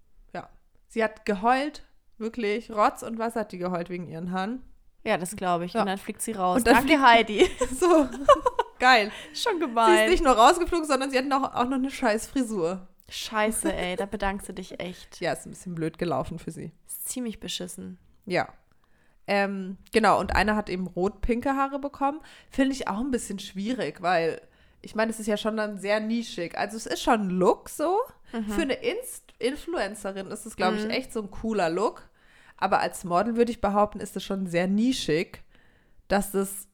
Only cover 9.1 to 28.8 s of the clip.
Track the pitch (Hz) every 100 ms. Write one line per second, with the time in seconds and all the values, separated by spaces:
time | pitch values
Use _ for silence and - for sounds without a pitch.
9.1 | - - - 480 359 311 233 226 214 220
10.1 | 359 302 220 247 359 330 339 311 262 277
11.1 | 254 269 269 262 - 247 269 262 - 247
12.1 | 214 - 277 233 214 165 185 - _ -
13.1 | - - 220 214 220 - - 180 185 196
14.1 | 208 196 202 - 196 190 - 180 180 -
15.1 | - 165 139 - 156 185 165 160 - 175
16.1 | 131 160 165 - 165 160 - - - -
17.1 | 254 240 202 185 - 180 - 185 185 _
18.1 | _ - 175 - - _ _ _ _ _
19.1 | _ - 202 202 196 185 196 - 226 208
20.1 | 170 196 - 196 214 208 185 180 175 190
21.1 | - - 233 277 269 269 277 277 - 277
22.1 | 302 - - - - 269 262 - 196 277
23.1 | 240 - 196 - 185 202 254 143 - 175
24.1 | 175 165 - - _ _ _ 196 214 220
25.1 | 220 214 208 220 220 214 202 190 214 214
26.1 | 233 226 - 170 - 208 220 - 349 -
27.1 | 226 196 180 185 403 - - 311 392 539
28.1 | - - 226 208 214 294 -